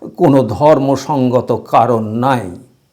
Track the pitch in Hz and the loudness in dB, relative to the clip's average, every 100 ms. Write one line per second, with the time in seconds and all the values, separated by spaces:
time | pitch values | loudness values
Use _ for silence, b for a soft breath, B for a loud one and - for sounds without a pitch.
0 | - - 170 135 113 104 147 147 139 135 | -14 0 2 4 0 0 2 2 2 -4
1 | - 143 127 120 117 113 - 139 117 113 | -2 -2 0 0 -2 -6 0 0 2 0
2 | 107 113 127 127 92 87 - _ _ | -2 -4 -2 -2 -6 -14 -20 _ _